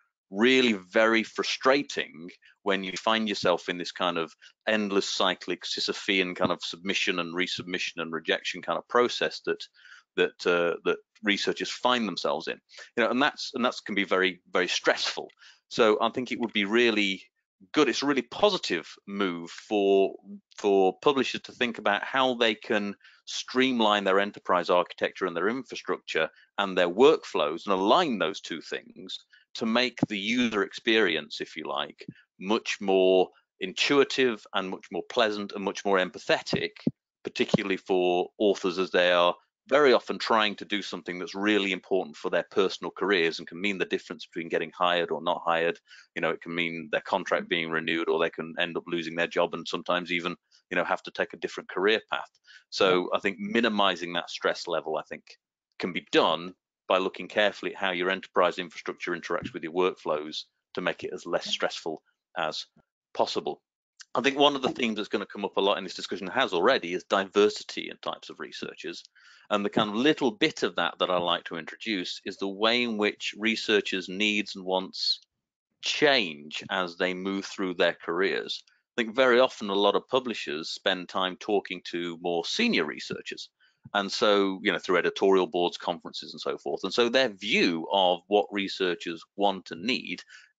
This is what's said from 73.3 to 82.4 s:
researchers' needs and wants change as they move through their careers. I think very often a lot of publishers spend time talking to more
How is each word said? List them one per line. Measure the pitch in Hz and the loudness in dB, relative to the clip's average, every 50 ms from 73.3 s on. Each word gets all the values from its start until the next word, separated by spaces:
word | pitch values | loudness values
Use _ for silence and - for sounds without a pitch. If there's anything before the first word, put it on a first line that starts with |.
| - | -8
researchers' | 101 107 113 110 - - - 107 101 - - 98 95 85 90 | -2 -2 0 0 0 0 2 2 2 2 2 -4 -4 -4 -6
needs | 90 98 107 107 104 104 101 - - | -4 0 0 0 0 0 -4 -6 -8
and | 101 90 | -10 -4
wants | 90 92 92 95 - - - - - - - _ _ _ _ _ _ _ _ _ _ _ - | -2 0 0 -2 -2 -8 -4 -2 -2 -2 -2 _ _ _ _ _ _ _ _ _ _ _ -10
change | - - - - 151 147 135 123 101 82 76 73 73 76 - - - - | -6 -4 0 4 4 4 6 4 2 0 -6 -10 -14 -12 -12 -12 -6 -4
as | 98 95 92 87 85 | -2 -2 -2 -2 -2
they | - 90 92 92 | -2 -2 -2 -2
move | 92 95 98 98 98 95 | -2 -4 -4 -4 -4 -4
through | - - - 98 92 87 | -6 -6 -4 -4 -4 2
their | 87 90 85 78 | 2 2 2 2
careers. | - - - 87 90 98 90 65 57 52 - - - - _ _ _ _ _ - | 0 -6 -4 0 0 2 2 0 -2 -4 -6 -10 -10 -12 _ _ _ _ _ -4
I | 123 | -4
think | 117 110 104 | -4 -2 2
very | 135 131 127 117 123 | 4 4 6 6 6
often | 131 127 - - 110 101 | 4 4 2 -6 -6 -2
a | 98 | 0
lot | 101 104 101 98 | 4 4 4 4
of | - - - | 2 0 0
publishers | 127 127 127 120 104 - - 78 71 78 82 - | -2 -2 0 -2 -8 -6 -6 -6 -6 -6 -6 -8
spend | - - - 98 92 90 87 - | -8 -2 -2 -2 -2 -2 -6 -6
time | - 98 92 92 92 | -4 -2 -2 -2 -4
talking | - - - 104 95 - - 95 90 - - | -6 -2 0 0 0 0 -2 -12 -12 -10 -8
to | - 87 87 87 85 82 | -6 -6 -6 -6 -8 -6
more | 87 87 85 85 | -4 -2 -2 -2